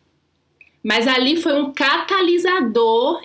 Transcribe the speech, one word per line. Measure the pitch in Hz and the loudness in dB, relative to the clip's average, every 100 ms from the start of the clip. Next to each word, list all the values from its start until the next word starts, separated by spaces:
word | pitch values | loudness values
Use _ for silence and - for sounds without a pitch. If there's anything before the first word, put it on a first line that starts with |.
| _ _ _ _ _ _ _ _ | _ _ _ _ _ _ _ _
Mas | 208 220 240 | -2 0 0
ali | 254 262 330 | 0 0 0
foi | 330 285 | 0 -2
um | 277 | -2
catalisador | - 277 320 - 392 349 349 359 359 233 226 226 226 269 339 | -2 0 0 -2 0 2 0 0 0 0 0 2 2 0 -4